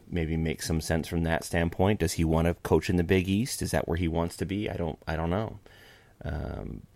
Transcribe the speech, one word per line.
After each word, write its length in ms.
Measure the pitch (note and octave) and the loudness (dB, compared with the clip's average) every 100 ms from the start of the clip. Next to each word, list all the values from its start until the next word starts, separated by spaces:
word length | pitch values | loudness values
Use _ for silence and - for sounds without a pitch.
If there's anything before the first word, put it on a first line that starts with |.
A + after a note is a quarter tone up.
| - | -6
maybe 280 | E2+ D#2+ D#2+ | -4 0 0
make 240 | D#2+ D2 | 0 -2
some 180 | - D#2+ | -2 -2
sense 280 | - E2 C#2+ | 2 0 0
from 160 | E2+ | -2
that 200 | E2 E2 | 0 0
standpoint. 560 | - F2 E2+ - F#2+ G#2+ | 0 0 0 2 2 4
Does 140 | E2 | 0
he 100 | - | 2
wanna 300 | D#2+ D#2+ E2 F2 | 2 4 2 0
coach 340 | - E2 - | 4 4 4
in 80 | F2+ | 2
the 60 | |
Big 240 | E2+ F#2+ F2+ | 4 2 4
East? 340 | G2 C3 - | 0 0 -4
Is 80 | - | -2
that 160 | D2+ - | -2 0
where 100 | E2 | -2
he 100 | F2 | 0
wants 300 | E2 E2+ - | 0 -2 -4
to 80 | E2+ | -4
be? 240 | F#2+ G#2+ | -4 -4
I 80 | - | -4
don't, 220 | E2+ - - | -4 -6 -6
I 80 | D#2+ | -2
don't 160 | E2 | 0
know. 280 | F#2 A2 G2+ - - - - - _ | 0 -2 -8 -18 -20 -20 -20 -20 _
Um, 580 | - D#2 C#2+ - - - - | -8 -6 -6 -8 -8 -10 -14